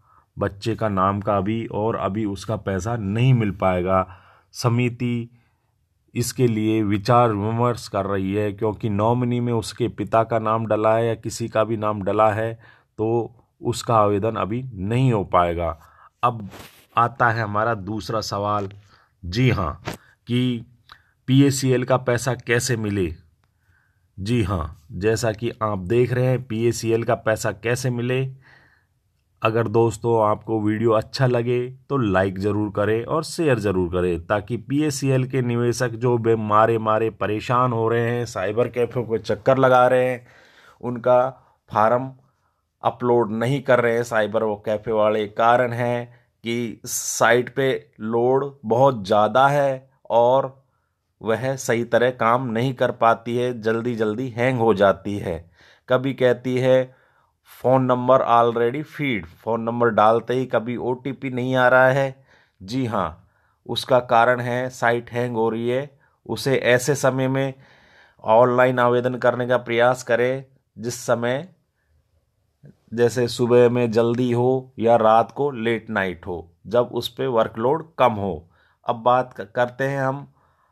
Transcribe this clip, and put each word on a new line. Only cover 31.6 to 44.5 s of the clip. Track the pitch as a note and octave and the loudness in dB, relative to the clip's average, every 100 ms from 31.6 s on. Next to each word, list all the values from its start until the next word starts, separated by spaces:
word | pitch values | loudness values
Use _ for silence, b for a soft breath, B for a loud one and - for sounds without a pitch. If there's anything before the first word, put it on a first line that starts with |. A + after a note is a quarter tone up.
| B2 | -6
तो | C3 - C#3 | -12 -6 -2
लाइक | A2 F#2 G2 F#2 | 0 2 0 -2
ज़रूर | G2+ G#2 G#2+ | -2 -2 -4
करें | G2+ G#2 A2 | -2 -2 -2
और | - D3+ | -4 -6
शेयर | D#3 - D#3 A#2 | -6 -4 0 0
ज़रूर | G2+ F#2 F2 | 0 0 -2
करें, | F2+ F2+ E2+ F2 | 0 -2 -2 -4
ताकि | G#2+ G#2+ A#2 | -4 -4 -10
पीएसीएल | G#2 C#3+ D3+ C3+ C#3 C3 B2+ | -6 -2 -2 -2 -2 -2 -2
के | C3+ | -4
निवेशक | A#2+ A#2+ A#2+ A#2 B2 | -2 0 -2 -2 -4
जो | A2+ B2 A#2+ | -2 0 0
बे-, | A2+ A2+ | 2 0
मारे | G#2+ G#2+ A2+ A#2 | 2 4 4 2
मारे | A2 A2 A2 | 0 0 0
परेशान | G2+ G2 G#2+ G#2+ B2 B2+ | -2 -4 -4 -2 0 0
हो | A2+ A2+ | 0 0
रहे | A#2 A#2 | 0 -2
हैं, | A#2+ A#2+ | -4 -6
साइबर | G#2 F#2+ G#2+ A#2+ | -6 -4 -2 -2
कैफ़े | B2 A#2 C3 | -2 -4 -4
को | G#2+ A2 | -4 -4
चक्कर | - G#2 - C3 | -4 -2 2 4
लगा | C3 B2+ B2 | 6 6 6
रहे | B2+ B2+ | 4 0
हैं, | B2 b b b b b b | -4 b b b b b b
उनका | B2 B2 B2 B2 B2+ - b b _ | -8 -4 2 4 2 -4 b b _
फॉर्म | A2+ A2 B2 C3 C3 _ _ _ _ _ _ | 2 2 2 -2 -12 _ _ _ _ _ _
अपलोड | A#2 A#2 B2 A#2+ A2 | -6 -2 2 2 2
नहीं | A2 A#2 C#3 | -2 -4 -2
कर | - B2 | 2 2
रहे | A#2+ | 2
हैं | A#2 | 0
साइबर | A#2 A2+ G#2 A2 | -2 -2 0 -2
वो | A2 | -2